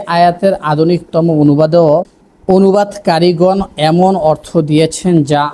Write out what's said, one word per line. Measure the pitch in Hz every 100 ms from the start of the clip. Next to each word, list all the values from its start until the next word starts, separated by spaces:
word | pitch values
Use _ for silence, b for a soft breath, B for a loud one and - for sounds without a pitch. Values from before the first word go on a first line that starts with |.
| 202
আয়াতের | 170 175 170 196
আধুনিকতম | 185 151 151 160 170 - 165 170
অনুবাদেও | 156 147 143 156 170 160 151 190 _ _ _ -
অনুবাদকারীগণ | 190 196 196 202 - - 160 175 165 180 196 190 -
এমন | 151 170 185 190
অর্থ | 156 147 - 175
দিয়েছেন, | 151 151 160 - 185 170
যা | 139 147 147